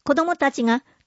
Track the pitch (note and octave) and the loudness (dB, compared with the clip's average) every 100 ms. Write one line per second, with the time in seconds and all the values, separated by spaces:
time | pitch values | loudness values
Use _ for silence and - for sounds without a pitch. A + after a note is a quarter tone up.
0 | - C#4+ E4+ F4 C#4 - A#3 A#3+ - _ | -2 0 -2 0 -2 0 0 -2 -4 _